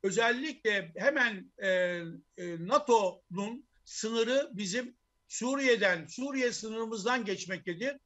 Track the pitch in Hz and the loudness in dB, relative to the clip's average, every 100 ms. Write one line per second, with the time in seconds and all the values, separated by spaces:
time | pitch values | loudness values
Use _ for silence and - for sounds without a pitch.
0 | 190 190 233 247 302 - 226 202 170 - | 0 4 4 2 -2 -2 0 0 -2 0
1 | 226 302 240 202 185 - 196 185 180 175 | 0 4 2 0 -12 -4 0 2 2 -2
2 | 170 170 _ - 175 170 170 285 294 233 | -8 -12 _ -12 -8 -6 0 0 6 4
3 | 190 185 _ 180 202 240 - _ - - | 4 -2 _ -6 -6 -8 -14 _ -14 -6
4 | 220 226 226 262 285 202 202 220 247 - | -4 0 2 2 0 -4 -4 -2 -4 -12
5 | _ _ _ - 233 277 262 233 196 175 | _ _ _ -6 -2 0 4 6 4 2
6 | 156 - 269 269 247 - 214 220 226 220 | -4 -8 -6 0 -2 -2 -8 -6 -6 -4
7 | 196 254 208 190 180 185 180 170 247 277 | -2 -2 -2 -6 -6 -8 -6 -4 -4 -6